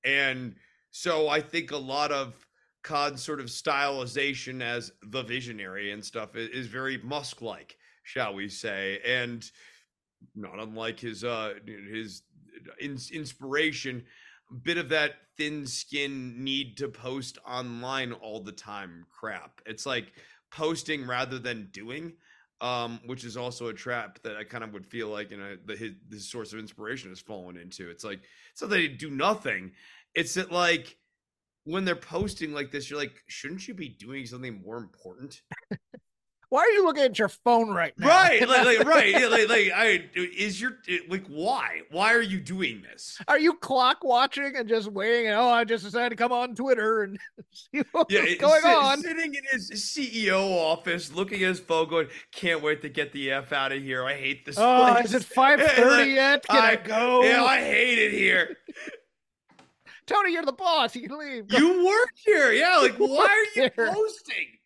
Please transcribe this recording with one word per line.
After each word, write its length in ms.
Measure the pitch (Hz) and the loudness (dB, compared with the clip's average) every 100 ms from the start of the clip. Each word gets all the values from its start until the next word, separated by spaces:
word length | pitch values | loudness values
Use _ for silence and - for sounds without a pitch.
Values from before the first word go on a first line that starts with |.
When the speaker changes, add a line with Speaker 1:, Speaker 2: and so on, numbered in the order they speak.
Speaker 1:
And 520 | 127 139 139 131 123 95 _ _ _ | 0 0 0 -4 -10 -14 _ _ _
so 380 | - 180 160 151 | -10 -4 -2 0
I 120 | 151 | -2
think 300 | 156 170 170 | -2 -8 -8
a 60 | 143 | -10
lot 340 | 131 135 147 | -8 -4 -4
of 240 | 143 131 - _ _ _ _ | -4 -6 -12 _ _ _ _
Khan's 380 | - 147 143 135 | -8 -4 -4 -6
sort 180 | 127 151 | -10 -10
of 60 | 123 | -10
stylization 1160 | 123 - 139 143 139 123 120 139 131 - 127 | -10 -4 0 0 -2 -6 -4 -4 -4 -10 -10
as 300 | 120 120 117 _ | -8 -8 -10 _
the 200 | 104 123 | -12 -10
visionary 720 | 113 123 120 110 95 95 101 | -8 -10 -10 -14 -14 -10 -10
and 120 | 104 | -10
stuff 260 | 104 117 107 | -12 -12 -12
i-, 40 | 117 | -12
is 280 | 113 127 120 | -10 -10 -12
very 320 | 117 131 131 | -10 -8 -8
Musk-like, 800 | 110 147 135 - 113 87 73 - _ _ | -8 -10 -10 -12 -12 -14 -18 -20 _ _
shall 320 | - - 113 | -14 -8 -6
we 140 | 98 101 | -6 -10
say, 520 | 95 113 98 98 98 120 | -10 -8 -6 -6 -6 -4
and 440 | 127 120 120 117 _ - _ _ _ _ _ 123 | -4 -4 -10 -16 _ -20 _ _ _ _ _ _
not 240 | 104 98 92 | -16 -16 -14
unlike 400 | 110 110 113 113 | -14 -10 -8 -8
his, 240 | 120 107 | -12 -10
uh, 300 | 117 113 110 104 107 | -8 -6 -8 -10 -16
his 560 | 104 101 110 110 90 _ _ _ - - - | -20 -14 -12 -12 -16 _ _ _ -20 -20 -14
ins-, 320 | 143 139 127 | -12 -12 -14
inspiration, 920 | 160 143 - 135 139 160 135 135 123 123 _ _ _ _ 127 | -14 -14 -14 -6 -2 -2 -4 -10 -12 -14 _ _ _ _ -14
bit 140 | 127 170 | -6 -6
of 140 | 147 | -2
that 240 | 156 147 147 _ _ | -2 -2 -6 _ _
thin 280 | 151 151 139 | -8 -8 -10
skin 800 | - - 143 143 135 127 120 | -12 -8 -6 -6 -8 -12 -10
need 320 | 135 135 131 101 | -6 -6 -8 -10
to 120 | 139 | -12
post 500 | 139 127 135 127 - - | -10 -12 -10 -12 -16 -12
online 640 | 123 123 117 123 135 127 | -10 -8 -10 -8 -6 -6
all 280 | 110 110 107 | -10 -12 -14
the 120 | 98 | -14
time 540 | 101 - 104 95 85 85 | -18 -16 -14 -14 -18 -20
crap. 520 | _ 110 95 78 _ | _ -10 -10 -14 _
It's 220 | - 113 135 | -16 -12 -6
like 260 | 127 - _ _ _ _ | -6 -8 _ _ _ _
posting 540 | - 160 165 - 151 123 | -6 -4 -4 -6 -8 -6
rather 320 | 123 131 131 | -4 -4 -6
than 320 | 120 117 98 | -8 -10 -12
doing, 400 | 95 110 135 165 165 _ _ _ _ | -18 -14 -14 -14 -18 _ _ _ _
um, 400 | 123 123 120 117 117 | -6 -6 -6 -10 -14
which 180 | 127 | -14
is 140 | 120 113 | -12 -10
also 300 | 123 120 120 | -10 -10 -12
a 40 | |
trap 460 | 104 - 120 104 95 | -12 -8 -8 -8 -14
that 120 | - 107 | -14 -14
I 80 | |
kind 180 | 107 123 | -14 -12
of 120 | 113 | -12
would 120 | 104 95 | -14 -14
feel 220 | 120 107 | -10 -8
like, 220 | 104 104 | -8 -12
you 80 | 101 | -14
know, 180 | 98 95 | -16 -18
the, 100 | 95 | -14
his, 180 | 101 110 95 _ | -12 -12 -14 _
his 200 | 104 95 | -18 -14
source 220 | 123 110 | -14 -14
of 60 | 107 | -14
inspiration 500 | 107 - 107 131 117 | -18 -16 -12 -12 -14
has 120 | 92 | -20
fallen 360 | - 107 90 87 | -18 -16 -16 -18
into. 320 | 87 - 90 | -20 -18 -18
It's 160 | 85 | -16
like, 160 | 110 98 _ _ _ | -14 -14 _ _ _
it's 80 | - | -14
not 80 | - | -4
that 80 | 196 | -2
they 120 | 160 | -2
do 200 | 131 156 | -4 -12
nothing. 640 | 135 165 208 139 101 92 _ _ - _ | -2 -2 -2 -4 -8 -10 _ _ -20 _
It's 200 | - 165 | -6 -4
that, 180 | 185 180 | -6 -4
like, 460 | 175 175 170 123 _ _ _ _ _ _ _ - | 0 2 0 -2 _ _ _ _ _ _ _ -8
when 200 | 175 185 | -4 -2
they're 100 | 170 | -4
posting 560 | - 170 202 - 156 | -6 -6 -6 -6 -10
like 180 | 147 143 | -8 -8
this, 200 | 143 131 | -10 -10
you're 80 | 147 | -8
like, 160 | 139 - _ | -8 -10 _
"Shouldn't 400 | - - 185 190 | -14 -12 -12 -14
you 60 | |
be 160 | 196 147 | -14 -14
doing 380 | - 117 135 120 | -16 -16 -14 -14
something 340 | 123 127 107 | -12 -14 -14
more 140 | 92 117 | -14 -14
important?" 640 | 107 _ 92 92 139 - _ - _ | -14 _ -20 -18 -20 -20 _ -20 _
<laughs> 100 | 202 _ - _ _ _ _ _ | -16 _ -20 _ _ _ _ _
Speaker 2:
Why 100 | 262 | 2
are 80 | 381 | 2
you 160 | 415 | 4
looking 200 | 370 294 | 2 4
at 140 | 269 208 | 0 2
your 120 | 208 | -2
phone 400 | - - 233 226 | 0 2 2 2
right 240 | 185 165 - | -2 -4 0
now? 100 | 285 | 6
Speaker 1:
Right, 400 | 349 370 240 247 | 8 8 6 4
like, 200 | 254 247 | 6 6
like, 200 | 226 240 | 4 6
Speaker 2:
<laughs> 0 | |
Speaker 1:
right, 240 | 320 214 | 6 6
yeah, 160 | 196 247 | 4 4
like, 200 | 226 214 | 4 4
like, 220 | 226 196 | 4 2
I, 300 | 180 226 185 156 | 2 2 2 -2
is 460 | 175 180 175 208 185 | -6 -6 -4 -6 -4
your, 120 | 240 254 - 175 156 | -8 -8 -6 -6 -4
like, 180 | 190 190 | -8 -8
why? 540 | 147 185 254 120 80 - | -6 -4 -2 -4 -8 -10
Why 220 | 160 208 | -2 2
are 80 | 233 | 4
you 180 | 226 190 | 2 -4
doing 440 | 139 190 156 113 | -6 -4 -4 -6
this? 360 | - - - - - | -16 -18 -18 -16 0
Speaker 2:
Are 100 | 294 | 4
you 160 | 311 | 4
clock 500 | 339 - 269 254 285 | 2 -2 2 4 2
watching 500 | 277 240 262 - 277 269 | 2 2 2 0 -6 -4
and 120 | 226 | -2
just 240 | 226 208 | -2 -2
waiting? 360 | 196 208 240 226 | -4 0 0 0
And, 80 | 208 | 2
"Oh, 120 | 247 | 4
I 160 | 233 | 4
just 200 | 233 214 | 2 -2
decided 260 | 190 240 240 | -4 -4 -2
to 60 | 233 | 0
come 160 | 240 | 0
on 220 | 247 247 | 0 -2
Twitter 500 | 226 262 247 214 220 | -4 0 2 2 0
and 140 | 202 196 - _ | -2 -8 -16 _
<laughs> 140 | - | -20
see 320 | - - 285 285 | -20 -8 -4 -2
what 180 | 311 330 | 0 2
Speaker 1:
Yeah, 100 | 196 | 4
Speaker 2:
was 120 | 302 | 2
Speaker 1:
it, 80 | 349 | 2
Speaker 2:
going 200 | 285 311 | 6 6
Speaker 1:
sit-, 100 | 330 | 8
Speaker 2:
on." 300 | 330 277 277 | 6 6 2
Speaker 1:
sitting 340 | 339 320 330 | -2 -4 -4
in 80 | 277 269 | -6 -4
his 180 | 262 190 | -4 -4
C 580 | 214 - - 262 226 208 | -8 -8 -6 -6 -2 2
E 40 | |
O 260 | 190 196 180 | 2 2 2
office, 560 | 160 165 180 175 151 | 2 0 0 -4 -4
looking 280 | 156 196 202 | -6 -4 0
at 60 | 185 | 0
his 120 | 185 | 0
phone, 280 | - 165 160 | 0 0 2
going, 200 | 165 143 - - | 0 -2 -6 -18
"Can't 320 | - 185 165 | -6 -2 0
wait 200 | 151 151 | 0 -2
to 80 | 151 | -4
get 220 | 135 147 | -6 -6
the 180 | 143 135 | -4 -4
F 240 | 135 131 | -4 -2
out 180 | 147 135 | -2 -2
of 100 | 139 | -4
here. 220 | 135 131 | -6 -4
I 120 | 127 143 | -4 -4
hate 280 | 135 135 | -4 -6
this 140 | - 143 | -8 2
Speaker 2:
"Oh, 320 | 226 254 254 | 4 8 8
Speaker 1:
place." 140 | 240 233 | 6 4
Speaker 2:
is 80 | |
it 100 | 247 | 0
five 380 | - - 262 285 | -2 4 6 8
thirty 480 | 302 262 247 240 269 | 6 6 8 8 6
Speaker 1:
<laughs> 20 | |
Speaker 2:
yet? 320 | 269 269 285 - | 4 4 2 4
Can 160 | 220 | 6
I 100 | 226 | 6
Speaker 1:
I, 40 | 220 | 4
Speaker 2:
go?" 480 | 180 220 240 254 | 0 0 4 6
Speaker 1:
yeah, 180 | 247 240 | 6 6
I 180 | 247 262 | 6 4
hate 380 | - 208 247 233 | 2 2 4 4
it 140 | 214 | 2
here. 420 | 196 190 185 165 - | 2 4 4 2 -4
<laughs> 60 | - - - - _ _ _ _ _ _ - _ _ - - | -16 -16 -16 -18 _ _ _ _ _ _ -20 _ _ -20 -2
Speaker 2:
"Tony, 280 | 415 392 | 0 2
you're 100 | 339 | 2
the 80 | 302 | 2
boss. 420 | 254 370 320 233 | 2 2 4 2
You 140 | 247 294 | -2 -10
can 100 | 294 | -10
leave." 260 | 294 254 208 | -8 -10 2
Speaker 1:
You 380 | 226 311 370 359 | 6 6 6 4
work 240 | 415 480 | 4 2
here. 380 | - - 392 269 | 0 4 6 6
Yeah, 240 | 226 330 359 | 6 6 6
like, 160 | 294 | 6
Speaker 2:
<laughs> 60 | 208 | 4
You 80 | 415 | 2
Speaker 1:
why 180 | 277 | 6
are 320 | 392 415 427 427 | 6 6 2 2
you 60 | |
Speaker 2:
work 120 | 254 | 0
here. 160 | - 226 | 2 -2
Speaker 1:
posting? 540 | 381 440 427 - 208 160 _ | 2 -2 -2 -10 -8 -8 _